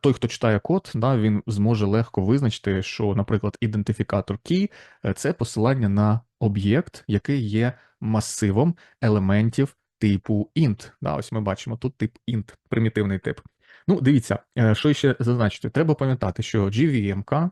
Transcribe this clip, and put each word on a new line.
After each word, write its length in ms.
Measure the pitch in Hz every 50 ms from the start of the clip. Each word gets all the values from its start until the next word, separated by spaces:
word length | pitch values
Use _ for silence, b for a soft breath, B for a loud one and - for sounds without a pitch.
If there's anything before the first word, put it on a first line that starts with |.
той, 120 | - 143 123
хто 140 | - - 110
читає 320 | - - - 113 107 101
код, 320 | - - 170 190 - - -
да, 220 | 117 110 131 135 113
він 260 | 107 110 104 101 - -
зможе 380 | 104 101 104 113 117 107 107
легко 360 | 98 104 117 113 - - 104
визначити, 600 | 95 98 123 139 139 113 - - - 101 98 95 92
що, 320 | - - - 110 101 98
наприклад, 420 | - 101 - 113 98 - 104 - -
ідентифікатор 760 | 117 107 107 107 101 - 104 - 113 - - 101 - - 98 -
key, 320 | _ - 170 185 202 - B B B B B B -
е, 80 | 110 98
це 200 | - - 143 180
посилання 560 | - 117 - - 113 107 123 135 131 113 98
на 320 | 98 104 107 107 107 113 - _ _ -
об'єкт, 640 | 117 107 101 101 95 101 107 175 - - - - - -
який 400 | 104 101 - - 143 139 117 104
є 260 | 104 113 117 123 127 b b b b b
масивом 760 | - - 110 107 - - - - 110 101 98 110 143 175 170 b b b b b
елементів 760 | - 113 107 104 95 95 101 104 110 113 - - 139 139 - _ _ _ _ -
типу 520 | 110 104 101 92 - - 107 104 104 - -
int. 360 | 160 160 127 101 - - - - -
Да, 140 | - - -
ось 160 | 135 113 -
ми 100 | - 110
бачимо 360 | 104 101 95 - - 120 113 113
тут 200 | - 131 - -
тип 200 | - 110 _ - - -
int, 260 | 123 110 104 - - _ _ -
примітивний 500 | - 113 113 110 - 110 104 98 98 92
тип. 200 | - - - - - - _ b b b b b b b
Ну, 140 | 196 -
дивіться, 380 | 127 135 147 131 - - 101 - - _ - -
е, 180 | 117 110 107
що 180 | - - 151 143
ще 220 | - - 135 127 -
зазначити. 500 | 120 120 123 120 113 101 - - - -
Треба 240 | - - 165 160 151
пам'ятати, 500 | - 139 131 131 - - 95 90 - 110
що 220 | - - 110 98
G 220 | 98 101 117 156 165
V 360 | 139 117 101 98 98 98 92
M 260 | - 139 147 170 180